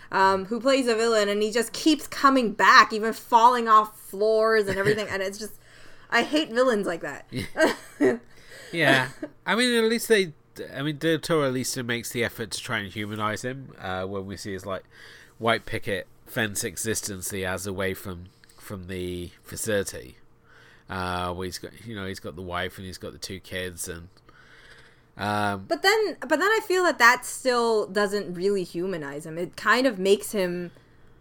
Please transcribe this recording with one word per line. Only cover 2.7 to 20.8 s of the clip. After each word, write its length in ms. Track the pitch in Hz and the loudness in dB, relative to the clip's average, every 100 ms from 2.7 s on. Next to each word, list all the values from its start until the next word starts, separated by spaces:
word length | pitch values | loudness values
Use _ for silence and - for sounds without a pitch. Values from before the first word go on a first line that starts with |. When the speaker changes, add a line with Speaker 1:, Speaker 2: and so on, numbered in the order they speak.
| 247 214 | 8 8
Speaker 1:
even 220 | 220 220 | 2 -2
falling 540 | 214 - 233 233 247 226 | -4 4 8 8 6 6
off 280 | 214 214 - | 6 6 -2
floors 680 | - 190 214 220 220 220 196 | -12 -2 2 4 4 4 2
and 100 | 190 | 0
everything, 300 | 196 214 196 | 2 0 0
Speaker 2:
<laughs> 20 | |
Speaker 1:
and 120 | 190 | -4
it's 160 | 190 202 | -4 -6
just, 160 | 214 - - - - - - | -10 -14 -20 -20 -20 -20 -2
I 140 | 233 | 0
hate 260 | 240 302 320 | 2 0 0
villains 340 | 226 262 214 190 | 2 2 2 0
like 140 | 170 | -4
that. 240 | 160 135 - | -8 -12 -10
Speaker 2:
Yeah. 440 | 123 - - 311 - - - | -8 -6 2 2 0 -8 0
Speaker 1:
<laughs> 180 | 269 233 - - - - - | 2 2 -6 -20 -20 -20 -8
Speaker 2:
Yeah. 360 | 170 147 135 127 - 294 - - | 0 4 4 2 -6 -14 -10 -4
I 80 | 202 | 0
mean, 180 | 247 240 | 2 2
at 20 | 220 | 2
least 180 | 233 - | 0 2
they, 240 | 220 185 - _ - 98 95 | 2 2 -6 _ -14 -12 -6
I 80 | |
mean, 140 | 147 147 | -4 -2
Del 200 | 160 160 | 0 0
Toro 300 | - 165 139 | 0 0 2
at 60 | |
least 220 | 127 120 - | 0 -4 -4
makes 280 | 120 117 113 | -4 -4 -4
the 120 | 123 | -2
effort 280 | 110 - 107 | -2 -4 -10
to 100 | - | -8
try 160 | - 113 | -6 -6
and 160 | 101 | -6
humanize 480 | 98 104 107 107 104 | -8 -6 -4 -4 -4
him, 300 | 123 135 131 - | -6 -8 -12 -12
uh, 220 | 95 92 95 | -8 -6 -4
when 220 | 98 98 | -6 -8
we 100 | 95 | -10
see 160 | 107 | -10
his, 100 | 95 | -10
like, 200 | 98 92 - - - - - - | -8 -10 -10 -20 -20 -20 -20 -4
white 260 | 113 113 - | 0 0 -2
picket 400 | 113 - 95 - - - | -6 -4 -4 -6 -16 -8
fence 360 | - 110 95 | -4 -2 -2
existence 680 | 117 82 113 104 - 98 92 | -6 -6 -4 -4 -6 -8 -8
he 100 | 101 | -6
has 240 | 92 92 98 | -4 -4 -6
away 300 | 95 95 95 | -4 -4 -4
from, 300 | 104 90 90 - - - | -8 -12 -14 -20 -20 -20
from 260 | - 101 90 | -14 -12 -10
the 460 | 92 90 90 87 - | -8 -6 -6 -10 -14
facility. 760 | - - - 101 95 87 64 - - _ _ - - - | -16 -8 -2 -2 -2 -8 -14 -20 -20 _ _ -20 -20 -20